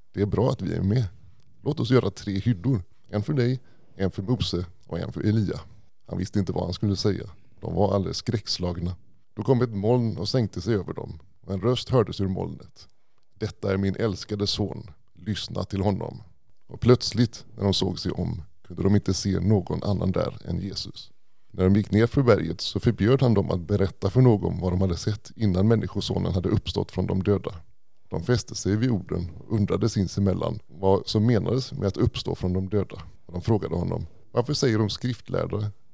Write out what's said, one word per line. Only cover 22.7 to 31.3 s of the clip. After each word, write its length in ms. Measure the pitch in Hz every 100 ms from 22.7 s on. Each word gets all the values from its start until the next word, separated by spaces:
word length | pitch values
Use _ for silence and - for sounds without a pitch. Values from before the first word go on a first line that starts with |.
| -
förbjöd 420 | - 107 98 131
han 120 | 127
dem 180 | 101 92
att 80 | 90
berätta 500 | 82 101 95 - 98
för 120 | 127
någon 380 | 127 107 90 85
vad 120 | 90
de 100 | 90
hade 160 | 95 82
sett 340 | - 107 - -
innan 320 | 107 90 104
Människosonen 680 | 113 - 104 - 95 90
hade 160 | 87 87
uppstått 420 | 95 - 95 90
från 160 | - 92
de 160 | 92
döda. 280 | 92 98 - - - - - - -
De 140 | 87
fäste 320 | 85 123 - -
sig 200 | - 107
vid 160 | 127
orden 380 | 107 - 85 87 -
och 160 | - 110
undrade 340 | 101 92 113
sinsemellan 720 | 107 90 - 98 92 80 82 -
vad 400 | 82 95 98 -
som 180 | 110
menades 460 | 110